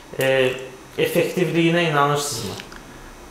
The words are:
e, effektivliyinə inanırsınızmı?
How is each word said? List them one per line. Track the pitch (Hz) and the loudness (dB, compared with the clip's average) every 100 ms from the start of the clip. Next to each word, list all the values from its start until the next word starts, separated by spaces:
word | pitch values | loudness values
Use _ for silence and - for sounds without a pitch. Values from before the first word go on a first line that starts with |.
| - | -10
e, | - 135 131 127 123 - - - | 0 2 4 2 0 -8 -16 -8
effektivliyinə | - - 170 - 180 156 165 165 175 165 | -2 2 2 0 0 0 2 4 4 2
inanırsınızmı? | 143 143 143 - 117 95 95 - - - - - - | 4 4 2 -2 -4 -6 -8 -12 -16 -18 -18 -18 -18